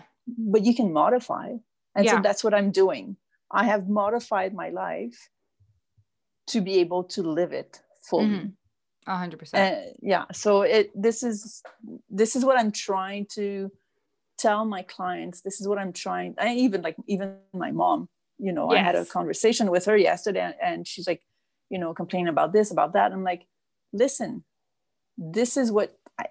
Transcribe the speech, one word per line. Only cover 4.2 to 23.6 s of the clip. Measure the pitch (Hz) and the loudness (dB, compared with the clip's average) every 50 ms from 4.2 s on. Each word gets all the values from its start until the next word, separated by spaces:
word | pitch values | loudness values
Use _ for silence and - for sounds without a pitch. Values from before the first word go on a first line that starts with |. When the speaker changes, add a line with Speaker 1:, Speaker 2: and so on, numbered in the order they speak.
| 233 - 220 196 185 190 208 | -2 -2 -2 -2 -2 -2 -4
Speaker 1:
my | 180 165 165 | -8 -10 -8
life | 170 185 185 175 165 170 208 240 240 - - _ _ _ _ _ _ _ _ _ _ _ _ _ _ _ _ _ _ _ _ _ _ _ _ - | -8 -8 -6 -6 -6 -8 -8 -10 -12 -16 -20 _ _ _ _ _ _ _ _ _ _ _ _ _ _ _ _ _ _ _ _ _ _ _ _ -4
to | - 226 | -2 -2
be | 185 185 190 185 | 0 2 2 2
able | 175 170 180 180 180 180 - | 2 2 0 -2 -4 -4 -6
to | 214 | -6
live | 180 165 156 165 180 160 139 | -4 -2 -2 -2 -2 -2 -4
it | 135 143 - - - _ _ _ _ _ - | -8 -10 -10 -16 -20 _ _ _ _ _ -2
fully. | 175 170 214 | 0 2 2
Speaker 2:
Mm-hmm. | 214 208 185 156 202 - _ _ _ _ _ _ _ _ _ _ - | 2 0 -2 -4 -8 -12 _ _ _ _ _ _ _ _ _ _ -6
A | 185 180 | -6 -6
hundred | 180 175 165 - | -6 -8 -10 -14
percent. | 160 - - 202 196 190 170 202 | -10 -2 0 2 2 2 0 -2
Speaker 1:
Uh, | 180 175 - - | -6 -10 -14 -8
yeah. | - - 185 170 - - | -2 0 0 0 0 -4
So | 180 - - 208 202 196 202 | -8 -2 2 4 4 6 6
it, | 160 196 220 202 - - | 6 6 4 4 2 0
this | 196 196 233 220 - 254 | -2 0 0 0 0 -2
is, | 240 214 202 - 220 - - - - - _ - - - - _ - | -4 -6 -6 -8 -14 -18 -20 -20 -20 -20 _ -20 -18 -18 -18 _ -6
this | 202 196 220 226 - | 0 0 2 2 2
is | 262 247 | 2 4
what | 269 262 254 | 4 4 4
I'm | 226 214 | 4 2
trying | 202 - - - 196 190 190 190 202 208 202 202 - | 0 -4 -4 -2 -2 -2 -2 -4 -6 -8 -8 -8 -8
to | 220 202 202 202 196 196 196 - _ _ _ _ _ _ _ _ _ _ _ _ - | -6 -6 -4 -4 -6 -8 -8 -10 _ _ _ _ _ _ _ _ _ _ _ _ 0
tell | - 220 208 214 220 | 2 2 2 2 0
my | 220 208 185 185 | -2 -4 -6 -10
clients. | - - - 185 180 180 170 165 175 180 - | -12 -10 -8 -6 -6 -6 -6 -8 -10 -12 -10
This | - 196 190 - | -10 -10 -8 -6
is | 196 196 | -4 -2
what | 208 208 | -2 -2
I'm | 196 185 180 | -2 -6 -8
trying, | - - 190 180 180 180 180 165 - | -8 -8 -6 -6 -6 -6 -8 -6 -4
I | - 233 240 | -2 -2 0
even, | 247 254 254 196 185 | 2 2 2 2 0
like, | 170 165 165 - - - | -4 -6 -8 -8 -6 -4
even | 202 185 196 196 196 196 _ _ - | -4 -4 -4 -6 -10 -12 _ _ -10
my | 185 170 - | -8 -6 -4
mom, | 156 165 175 180 - - 180 - _ _ _ _ _ - | -2 0 0 2 0 0 -4 -8 _ _ _ _ _ -8
you | 196 190 175 | -4 -4 -2
know, | 156 151 165 | -2 0 2
I | - 196 | 2 2
had | 170 175 175 | 2 2 2
a | 175 | 0
Speaker 2:
Yes. | 175 - | -2 -2
Speaker 1:
conversation | - 180 170 160 165 - - 220 233 - 226 196 | -4 -4 -4 -4 -2 2 2 2 2 2 2 2
with | 175 180 180 | 2 2 2
her | 202 214 208 | 4 4 4
yesterday | 180 165 170 180 - 214 190 185 | 4 4 2 0 -2 -4 -2 -2
and, | 180 170 156 - | -4 -4 -6 -4
and | - 180 170 170 175 - | -4 -4 -4 -4 -8 -10
she's | - - 175 185 | -12 -8 -4 -4
like, | 170 165 _ _ _ _ _ _ _ _ _ - | -4 -6 _ _ _ _ _ _ _ _ _ -10
you | 196 185 | -8 -6
know, | 175 165 165 | -4 -6 -6
complaining | - 170 156 - 180 175 170 | -6 -6 -4 -4 -2 -2 0
about | 151 151 151 160 180 | 2 2 2 4 4
this, | 214 214 208 | 4 4 2
about | 175 151 147 156 185 | 2 0 0 2 4
that. | 202 202 - - | 2 2 2 2
I'm | 190 190 | 0 -2
like, | 185 180 175 - _ _ _ | -4 -4 -4 -8 _ _ _